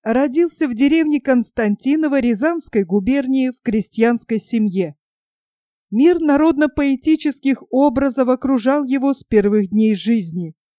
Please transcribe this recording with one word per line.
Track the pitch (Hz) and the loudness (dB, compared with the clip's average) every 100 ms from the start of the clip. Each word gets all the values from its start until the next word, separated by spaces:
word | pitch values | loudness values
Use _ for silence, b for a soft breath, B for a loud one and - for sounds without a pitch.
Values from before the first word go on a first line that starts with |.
родился | 220 247 285 285 339 - 302 | -4 0 0 0 -2 -2 -4
в | 220 | 0
деревне | 277 320 302 294 | 2 2 0 0
Константиново | - 247 214 - 214 208 262 311 302 277 | 0 0 0 -2 -2 -2 0 0 0 0
Рязанской | 240 208 302 339 - 220 175 | 0 0 -2 -2 -4 -4 0
губернии | 202 190 277 262 262 254 | 0 0 -2 0 0 -2
в | 247 | -4
крестьянской | - 214 - - 226 233 - 220 | -4 -4 -4 0 0 0 -4 -6
семье. | - 226 214 185 165 - _ _ _ _ _ _ _ _ _ | -2 -2 0 -2 -4 -6 _ _ _ _ _ _ _ _ _
Мир | 214 330 349 | 2 2 4
народно-поэтических | 302 285 320 285 302 - 285 262 311 311 302 - 262 262 - | 2 2 2 2 0 0 -2 0 0 0 -2 -2 -2 -2 -2
образов | 254 285 247 277 269 254 | 0 2 2 -2 0 0
окружал | 254 254 262 233 294 262 | 0 0 0 0 0 0
его | 269 277 | 0 0
с | 262 - | -2 0
первых | 214 202 214 185 | 0 2 0 0
дней | 208 220 | 0 2
жизни. | 196 214 226 170 170 165 - _ | 0 0 -2 -2 -8 -10 -14 _